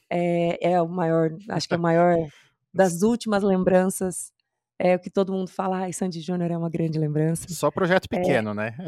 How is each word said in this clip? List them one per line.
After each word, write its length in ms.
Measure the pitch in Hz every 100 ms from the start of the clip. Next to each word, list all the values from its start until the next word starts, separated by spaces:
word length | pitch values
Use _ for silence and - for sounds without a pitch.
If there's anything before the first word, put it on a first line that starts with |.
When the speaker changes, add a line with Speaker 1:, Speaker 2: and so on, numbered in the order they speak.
| -
Speaker 1:
é, 680 | 175 175 170 170 175 170
é 80 | 180
o 60 | 165
maior, 440 | 180 165 165 160 160 208
acho 180 | 175 -
que 60 |
é 40 | 170
o 40 |
maior 340 | 170 165 175 170
Speaker 2:
<laughs> 140 | 156 - _ _ _
Speaker 1:
das 300 | 175 190 170
últimas 400 | 214 233 220 202
lembranças, 920 | 202 185 190 185 185 - 185 - - _ _ _ _ -
é 200 | 180 180
o 20 |
que 100 | 180
todo 220 | - 190
mundo 180 | 190 185
fala, 280 | - 190 185
"Ai, 160 | 190
Sandy 260 | 165 190 170
Júnior 320 | 156 180 175
é 60 | 170
uma 120 | 165
grande 300 | 165 165 156
lembrança." 480 | 151 151 156 165 -
Speaker 2:
Só 240 | 160 147
projeto 380 | - 175 185 -
Speaker 1:
É. 80 | 196
Speaker 2:
pequeno, 340 | 180 127 107
né? 220 | 104 110 117